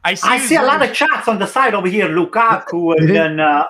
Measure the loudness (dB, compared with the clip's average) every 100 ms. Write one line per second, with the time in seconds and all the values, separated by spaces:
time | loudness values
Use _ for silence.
0 | -4 -2 -2 -2 0 0 2 2 0 0
1 | 0 0 -2 -2 -2 0 0 0 -2 -2
2 | 0 -2 -2 0 0 0 -2 -4 0 2
3 | 4 2 0 0 0 0 -2